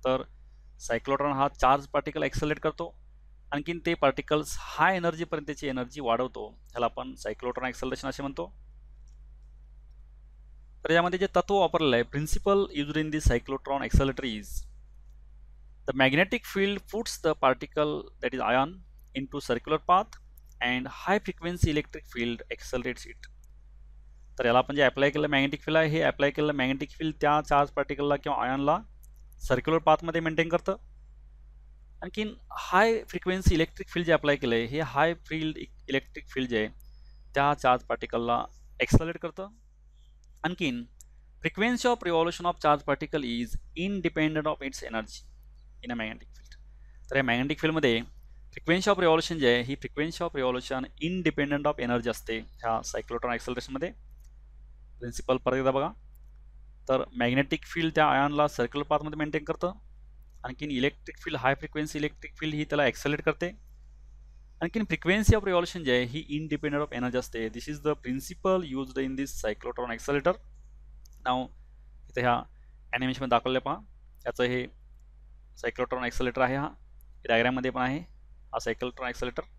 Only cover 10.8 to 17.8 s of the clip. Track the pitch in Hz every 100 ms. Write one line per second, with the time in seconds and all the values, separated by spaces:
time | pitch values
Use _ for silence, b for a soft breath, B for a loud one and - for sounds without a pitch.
10.8 | - 165 175 180 196 180 175 202 170 170
11.8 | 156 120 120 143 151 - - 202 196 147
12.8 | 147 151 156 151 151 120 - 135 - 139
13.8 | 120 - 139 131 135 107 101 - - -
14.8 | - - - - - - - - - -
15.8 | - 131 131 139 190 240 - 196 196 196
16.8 | - 220 233 - 165 151 131 127 151 -